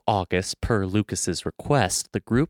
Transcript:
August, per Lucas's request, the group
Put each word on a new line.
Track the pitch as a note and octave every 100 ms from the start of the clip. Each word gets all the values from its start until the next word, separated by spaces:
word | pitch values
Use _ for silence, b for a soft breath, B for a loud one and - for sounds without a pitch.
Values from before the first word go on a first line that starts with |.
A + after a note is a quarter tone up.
| -
August, | G2+ F2+ F2+ - -
per | - A2 F#2+
Lucas's | G#2 G2+ F#2+ - E2 -
request, | - - C#3+ F#2 - -
the | G2+
group | - A#2